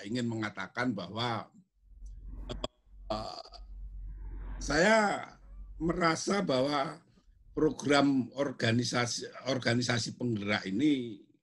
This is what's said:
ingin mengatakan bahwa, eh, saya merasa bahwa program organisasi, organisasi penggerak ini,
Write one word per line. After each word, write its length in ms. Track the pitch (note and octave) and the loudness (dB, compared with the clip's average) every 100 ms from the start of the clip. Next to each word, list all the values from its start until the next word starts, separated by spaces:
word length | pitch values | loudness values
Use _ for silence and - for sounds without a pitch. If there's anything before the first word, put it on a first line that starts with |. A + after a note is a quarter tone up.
| G#2 | -4
ingin 160 | B2 | -2
mengatakan 720 | A#2+ A2+ G#2+ G2 F#2+ - B2+ G2 | -2 -2 -4 -4 -8 -2 -2 -2
bahwa, 560 | F2 G#2 A#2+ A2 - - _ _ - - - - - - - - - _ _ - - | -4 -4 -2 -2 -6 -14 _ _ -20 -18 -16 -14 -14 -12 -10 -8 -10 _ _ -16 -8
eh, 320 | G#2+ G#2 - - - - - - - - - - - - - | -6 -6 -10 -16 -18 -16 -14 -12 -12 -12 -12 -12 -12 -10 -8
saya 640 | - D3 F#3+ A3 G#3 D3 - - - - - - | -2 4 6 6 6 2 -4 -14 -20 -18 -14 -6
merasa 560 | D#3+ E3+ E3+ D#3+ - G3+ | -2 2 2 2 0 0
bahwa 560 | F3+ C3 C#3 D3 C3+ - _ _ _ - - | 2 2 2 2 -2 -6 _ _ _ -20 -10
program 800 | - D3+ - C3 C#3+ C#3 C3+ A#2 C3 | 2 2 2 4 6 6 4 2 -2
organisasi, 880 | C#3 B2+ A#2 A#2 A#2 B2+ A#2 - - - B2+ | -4 0 2 4 4 2 0 -2 -8 -8 -2
organisasi 640 | B2+ B2 A#2+ A#2+ A#2+ A#2 - | 0 2 2 2 0 0 -4
penggerak 480 | B2 G#2+ G2+ G#2 | -2 0 0 0
ini, 560 | G2 G2 D3+ C3+ A#2 G#2 - _ | 0 2 4 2 0 -10 -16 _